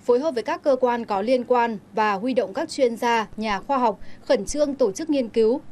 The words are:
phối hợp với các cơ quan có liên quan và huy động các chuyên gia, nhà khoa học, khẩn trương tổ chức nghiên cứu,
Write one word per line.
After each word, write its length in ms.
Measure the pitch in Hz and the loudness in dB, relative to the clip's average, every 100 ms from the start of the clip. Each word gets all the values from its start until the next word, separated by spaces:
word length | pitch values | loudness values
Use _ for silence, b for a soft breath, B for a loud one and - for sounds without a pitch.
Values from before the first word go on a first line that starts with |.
phối 160 | - 247 | 2 2
hợp 140 | 311 | 2
với 100 | 247 | -2
các 200 | 214 339 | -4 -2
cơ 120 | 311 254 | 0 2
quan 260 | 247 240 220 | 2 0 -2
có 160 | 196 | -2
liên 220 | 214 262 | 2 0
quan 340 | 233 233 233 214 - | 2 2 2 -2 -6
và 200 | - 214 | 0 0
huy 200 | 196 240 | 0 0
động 200 | 247 190 | -2 -2
các 160 | 196 330 | -4 -6
chuyên 260 | - 254 226 | 0 0 2
gia, 320 | 240 233 208 - | 0 0 -2 -6
nhà 220 | 220 196 | -4 -4
khoa 180 | - 269 | -2 0
học, 220 | 240 190 B B - | 2 0 B B 0
khẩn 200 | 269 - | 0 0
trương 300 | 294 294 277 | -2 0 2
tổ 160 | 233 | 0
chức 180 | 190 320 | 0 -2
nghiên 200 | 285 226 | -2 0
cứu, 320 | 226 220 262 - | 2 2 2 -4